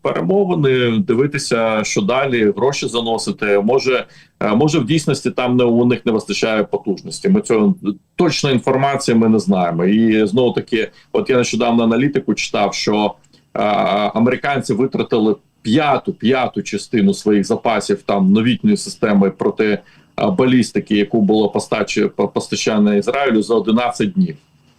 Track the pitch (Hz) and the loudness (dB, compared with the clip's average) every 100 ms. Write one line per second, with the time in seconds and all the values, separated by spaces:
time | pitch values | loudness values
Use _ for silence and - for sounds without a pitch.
0 | 143 156 170 190 185 170 139 127 120 110 | -4 -2 0 2 2 2 2 2 2 0
1 | 98 117 143 143 - 117 113 110 101 113 | 2 2 0 -2 -2 0 0 0 -2 -2
2 | 101 127 139 120 107 98 131 - 135 117 | 0 0 0 2 2 2 0 -2 -4 -4
3 | 113 113 - 98 104 101 104 131 131 123 | -2 -4 -4 -4 0 2 2 0 0 -2
4 | - - - - 104 110 151 160 110 160 | -4 -16 -18 -6 0 2 2 0 0 -2
5 | 160 131 123 117 123 123 120 117 123 117 | -2 -4 -4 -2 0 2 2 2 2 0
6 | 120 110 - 98 113 110 101 101 - 92 | 0 -2 -2 -2 0 0 -2 -4 -4 -6
7 | - - 98 101 - 113 104 92 95 101 | -8 -4 0 0 2 2 2 0 -4 -8
8 | _ - 175 - 143 123 139 127 135 - | _ -2 0 0 0 0 0 0 0 -2
9 | - 113 110 110 92 95 87 85 92 107 | 0 2 4 2 2 0 0 0 2 2
10 | 113 110 107 113 123 120 - 113 104 - | 2 2 2 2 0 -2 -4 -4 -4 -10
11 | _ - 101 127 120 113 120 117 113 117 | _ -4 0 0 0 0 0 2 2 2
12 | 143 135 123 104 - 113 101 - - 107 | 0 -2 -2 -4 -2 -2 -2 -2 -2 0
13 | 104 - _ _ _ - 107 101 95 101 | -2 -4 _ _ _ -4 -2 0 0 0
14 | 104 110 120 127 147 135 - 107 135 - | 0 0 0 0 -2 -4 -2 -2 -2 -2
15 | 110 117 107 101 _ _ 110 135 147 131 | -2 0 0 -2 _ _ -2 0 2 -2
16 | - - 110 131 120 104 - 104 - - | -4 -4 0 0 -2 -6 -6 -8 -4 2
17 | 98 98 - 104 95 113 120 107 - 101 | 2 2 2 2 2 -2 0 -2 -2 -4
18 | - 101 95 104 113 110 107 101 - - | -2 0 2 2 2 0 0 0 -2 -4
19 | 110 101 98 - 107 - 107 101 - - | 0 2 2 0 -2 0 0 -2 -6 -20
20 | _ - 104 92 131 127 113 101 - 104 | _ -4 -2 2 2 2 2 -2 -2 0
21 | 101 117 101 107 104 104 - 110 104 - | 0 2 2 2 2 -2 -4 -4 -2 -2
22 | 104 - 101 - - - - 107 104 101 | -2 -2 -4 -4 -6 -4 -2 2 2 2
23 | 101 139 139 110 101 113 98 113 123 - | 0 -2 0 0 0 0 2 0 0 -2
24 | 107 90 85 76 _ _ _ | -2 0 -2 -4 _ _ _